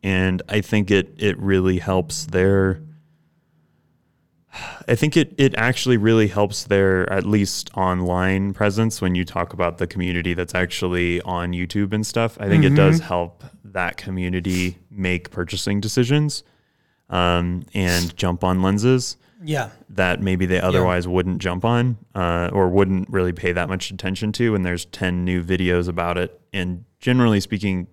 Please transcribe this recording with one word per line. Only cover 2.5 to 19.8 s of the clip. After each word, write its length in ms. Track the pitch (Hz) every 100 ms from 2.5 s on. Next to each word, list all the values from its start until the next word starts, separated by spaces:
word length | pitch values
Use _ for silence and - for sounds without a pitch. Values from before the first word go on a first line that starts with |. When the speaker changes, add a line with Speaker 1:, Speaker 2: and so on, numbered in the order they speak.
| 98 95 92 - - _ _ _ _ _ _ _ _ _ _ _ _ _ _ _ - - - -
Speaker 1:
I 80 | 120
think 200 | 151 170
it, 180 | 151 -
it 160 | 135 98
actually 420 | 117 127 127 120
really 300 | 107 110 107
helps 360 | 95 104 104 -
their, 460 | 98 98 92 90
at 140 | 95 92
least 440 | 104 98 - - -
online 760 | 92 90 90 90 92 95 98
presence 480 | 95 104 98 113 -
when 120 | 92 90
you 80 |
talk 300 | 90 - 87
about 240 | 82 87 85
the 100 | 90
community 460 | 87 90 87 87
that's 220 | 87 87 92
actually 680 | 90 - 92 90 87 87
on 300 | 90 87 87
YouTube 420 | 87 90 104 101
and 120 | 107 107
stuff. 320 | - 113 -
I 80 | 101
think 140 | 82
it 80 | 143 143
does 220 | 147 165
Speaker 2:
Mm-hmm. 80 | 160
Speaker 1:
help 360 | 90 85 - - _
that 340 | 104 95 90 -
community 800 | - 92 90 90 90 92 90 87 _
make 400 | 104 92 90 -
purchasing 500 | - 87 95 - 101
decisions, 640 | 107 - 123 147 151 - _ _ _ _ _ _ _
um, 560 | 90 87 87 87 87 -
and 420 | 101 92 87 87 -
jump 260 | 92 87
on 180 | 92 92
lenses 560 | 95 101 117 127 123 - _ _
Speaker 2:
Yeah. 260 | 165 151 110 -